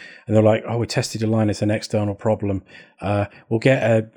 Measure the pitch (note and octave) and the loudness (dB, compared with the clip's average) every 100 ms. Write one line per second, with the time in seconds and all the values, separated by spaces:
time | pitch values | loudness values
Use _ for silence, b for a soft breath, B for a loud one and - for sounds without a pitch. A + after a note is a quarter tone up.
0 | B B - G#2+ G#2+ A2 - A#2 G#2+ - | B B 0 4 4 2 0 -4 -4 -4
1 | A#2+ A2 A2 A2 G#2+ G2 G#2 G#2+ - G#2+ | -4 -4 -2 0 0 0 -2 -2 -2 -2
2 | G#2 G2+ A2+ G#2 G2+ F#2+ - b b b | -2 -4 -2 -2 -2 -4 -6 b b b
3 | F#2+ G#2 G2+ b b A2+ C3+ C3 A2 A2+ | -4 -2 -2 b b 0 2 2 2 2
4 | A2 | 0